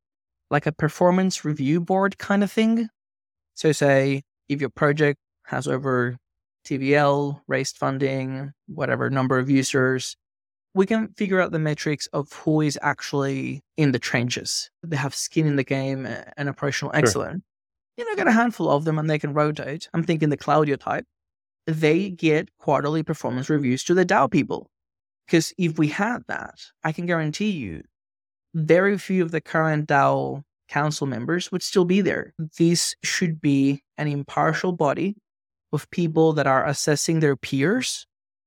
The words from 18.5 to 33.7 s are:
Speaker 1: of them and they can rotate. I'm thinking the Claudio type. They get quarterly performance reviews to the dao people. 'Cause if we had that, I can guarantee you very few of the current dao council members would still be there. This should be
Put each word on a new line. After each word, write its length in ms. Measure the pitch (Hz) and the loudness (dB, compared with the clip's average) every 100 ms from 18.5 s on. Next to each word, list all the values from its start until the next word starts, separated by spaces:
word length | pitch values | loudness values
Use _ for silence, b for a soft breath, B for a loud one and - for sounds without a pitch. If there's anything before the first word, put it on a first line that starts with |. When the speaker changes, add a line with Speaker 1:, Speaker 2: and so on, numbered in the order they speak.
| - 160 | 0 0
Speaker 1:
of 140 | 143 | 2
them 120 | 160 156 | 0 -2
and 140 | 156 | 0
they 80 | 151 | -2
can 160 | 147 | -2
rotate. 540 | 147 151 151 131 156 - | 0 0 -2 -8 -10 -6
I'm 120 | 170 | -4
thinking 240 | 165 160 151 | -2 0 0
the 80 | 143 | 0
Claudio 400 | - 151 151 135 | 2 2 2 0
type. 280 | - 139 - _ _ _ _ _ - | -4 -6 -8 _ _ _ _ _ -6
They 440 | 156 156 165 196 | 0 2 2 0
get 380 | 175 160 151 190 _ | -2 2 2 0 _
quarterly 460 | - 139 143 160 | 0 0 2 -2
performance 480 | 156 156 120 127 143 | -2 -4 -4 -4 -2
reviews 320 | 151 131 131 | 0 0 0
to 100 | - | 2
the 120 | 180 180 | 2 4
dao 240 | 214 135 | 2 2
people. 400 | 147 - - - _ _ _ _ _ - | 2 0 -4 -10 _ _ _ _ _ 0
'Cause 260 | 165 - - | 0 2 -2
if 200 | 170 160 | -2 0
we 100 | 147 | -2
had 340 | 160 214 247 - | 0 -4 -4 -8
that, 320 | - - - - _ | -10 -10 -16 -20 _
I 80 | 160 | -6
can 140 | 160 175 | -4 -2
guarantee 440 | 170 151 - 208 | -2 -2 -2 -2
you 320 | 170 101 80 - _ _ _ _ _ _ | -4 -6 -10 -14 _ _ _ _ _ _
very 440 | 165 156 170 196 196 | -2 4 4 4 0
few 260 | - 185 | 0 0
of 80 | 165 | 0
the 80 | 160 | -2
current 480 | - 160 160 151 151 | -2 0 0 0 2
dao 560 | 143 139 135 135 139 - _ _ | 4 4 2 -2 -6 -12 _ _
council 400 | 147 151 151 139 | -2 -2 -2 -4
members 420 | 113 127 175 - | -4 -4 -4 -4
would 120 | 180 | -6
still 220 | - 202 | -2 2
be 160 | 175 196 | 4 2
there. 340 | 170 - - - 156 - | 2 -2 -4 -8 -8 2
This 380 | 170 170 - - | 2 2 0 -4
should 380 | - - 180 156 | -6 -2 -2 0
be 420 | 147 139 139 | 2 2 2